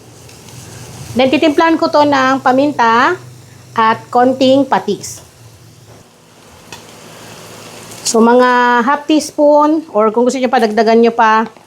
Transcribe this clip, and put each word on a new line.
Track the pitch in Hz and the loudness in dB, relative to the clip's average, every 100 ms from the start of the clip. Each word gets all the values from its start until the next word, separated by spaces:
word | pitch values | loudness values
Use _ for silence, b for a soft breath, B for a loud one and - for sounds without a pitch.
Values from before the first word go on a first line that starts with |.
| - - - - - - - - - - - | -20 -20 -20 -20 -20 -20 -20 -20 -20 -18 -10
Then, | 233 262 | -2 0
titimplahan | 294 320 294 330 320 | 2 0 0 0 0
ko | 330 | 0
to | 311 294 | 2 2
ng | 277 262 269 262 | 2 0 0 0
paminta | 254 294 277 233 226 277 359 - - B B B | 0 0 0 0 2 0 -2 -10 -20 B B B
at | - 220 226 - | -2 0 -2 -2
konting | 240 247 262 262 269 269 | 0 0 2 2 2 2
patis. | - - 196 - - - - - - - - - - - _ _ - - - - - - - - - - - - - - - - - - | -2 -4 -8 -8 -18 -20 -20 -20 -20 -20 -20 -20 -20 -20 _ _ -20 -20 -20 -20 -20 -20 -20 -20 -20 -20 -20 -20 -20 -20 -20 -20 -14 -4
So, | 233 | 2
mga | 226 247 247 247 247 240 233 | 4 4 2 2 2 0 0
half | 285 294 | -4 0
teaspoon | 311 294 - 294 294 302 320 302 | -2 -2 0 2 4 2 -2 -4
or | 208 220 | -2 0
kung | 220 247 | 0 -2
gusto | 262 | -2
nyo | 254 | -2
pa, | 262 | 0
dagdagan | 226 214 220 226 | 0 0 2 2
nyo | 233 | 2
pa, | 226 226 220 220 - | 2 2 2 -2 -10